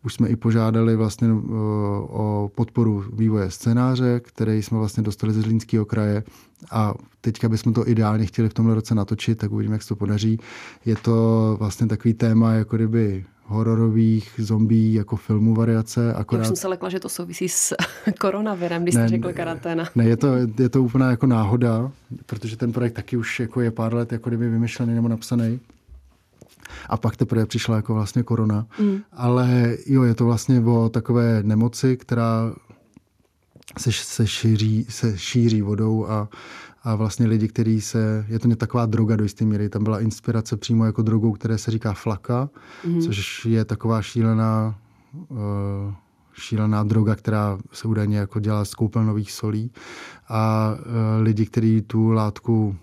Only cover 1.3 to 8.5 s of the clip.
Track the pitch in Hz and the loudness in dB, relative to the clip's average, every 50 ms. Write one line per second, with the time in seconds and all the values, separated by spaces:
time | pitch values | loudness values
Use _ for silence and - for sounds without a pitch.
1.3 | 113 107 113 110 107 110 107 107 107 104 104 101 101 101 - - - 110 107 107 | 2 2 0 -4 -4 -4 -2 -2 -2 -2 -2 -2 -2 -4 -6 -6 -4 -4 -2 -2
2.3 | 104 104 104 101 - - 117 110 - - 117 113 104 101 98 104 104 107 110 110 | -2 -2 -4 -4 -2 -4 -4 -2 0 2 2 2 2 0 -4 -6 -2 0 0 2
3.3 | 107 107 98 92 92 - - 120 117 123 123 127 131 123 127 123 120 120 120 - | 2 2 0 -2 -4 -4 -2 0 2 2 2 2 2 2 2 2 0 0 -2 -8
4.3 | _ - 117 110 110 110 101 - - 110 110 104 - - 110 107 104 - - 110 | _ -4 -2 0 0 0 -2 -2 -2 -2 -2 -2 -2 -2 -2 -2 -2 -4 -2 -2
5.3 | 107 107 107 113 113 113 110 - - 113 104 - - 110 107 104 104 104 110 - | 0 0 0 2 0 0 0 0 0 0 0 0 0 0 0 0 0 -2 -4 -8
6.3 | - - - _ _ _ - - - 113 110 104 95 - - _ _ _ - 117 | -16 -20 -20 _ _ _ -18 -6 -2 0 0 0 -2 -6 -10 _ _ _ -4 -4
7.3 | 104 - - 113 110 107 - 117 110 117 113 - 117 110 110 104 107 107 110 104 | -4 0 0 0 0 2 0 0 2 2 2 2 2 2 2 2 2 0 0 -2
8.3 | - - 113 110 | 0 0 0 0